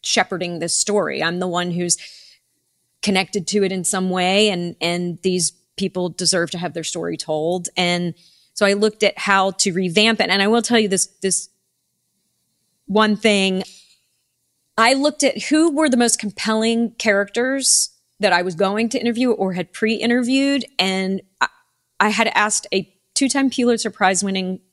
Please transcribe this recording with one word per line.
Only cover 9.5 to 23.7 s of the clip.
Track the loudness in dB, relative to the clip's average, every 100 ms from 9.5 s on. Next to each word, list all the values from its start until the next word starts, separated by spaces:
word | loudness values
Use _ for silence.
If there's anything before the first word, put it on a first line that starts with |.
to | 0 -2
revamp | 0 0 2 2 2
it. | 0
And | 2
I | 2
will | 2
tell | 4 2
you | 2
this, | 0 -2 _
this | -4 -4 -6 _ _ _ _ _ _ _ _ _ _ _ _ _ -2
one | 2 2 2
thing. | 2 2 2 -2 -6 -14 _ _ _ _ _ _ _ _ _ 2
I | 4
looked | 4 2 2
at | 0 0
who | 0 2 4
were | 2 2
the | 4
most | 2 0
compelling | -6 -6 -2 0 0 0 -2
characters | _ 0 2 0 -2 -2 -2 0 0 0 _ _ _
that | 2
I | 2
was | 0
going | 0 0 0 -2
to | 0
interview | -2 0 0
or | 2 -2
had | -2 -8
pre-interviewed. | -4 -2 0 0 0 2 2 2 0 -2 -2
And | 0 0 -2 -4 -8 _
I, | -6 _ _ _ _ _
I | 0
had | 2 0
asked | 2 0 -2 -2
a | -4 -4 _ _
two-time | -2 0 0 -2
Pulitzer | 0 0